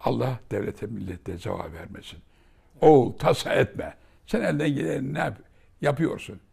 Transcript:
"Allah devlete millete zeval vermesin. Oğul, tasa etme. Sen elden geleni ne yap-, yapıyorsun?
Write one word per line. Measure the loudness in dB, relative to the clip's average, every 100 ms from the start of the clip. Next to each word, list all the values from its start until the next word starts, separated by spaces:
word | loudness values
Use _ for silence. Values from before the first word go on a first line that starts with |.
"Allah | -2 0 -2 -4 -6
devlete | -6 -6 -8 -10
millete | -8 -8 -10 -10 -10
zeval | -6 -6 -8
vermesin. | -12 -14 -16 -16 -20 -20 _ _ -20 _ 4
Oğul, | 8 10 8
tasa | 2 0 0 0
etme. | 2 0 -2 -12 -12 -20 _ -6
Sen | -2
elden | 0 0 0
geleni | -2 -2 -4 -4
ne | -4
yap-, | -4 -6 -16 _ _ _
yapıyorsun? | -2 0 -2 -4 -10 -16 -20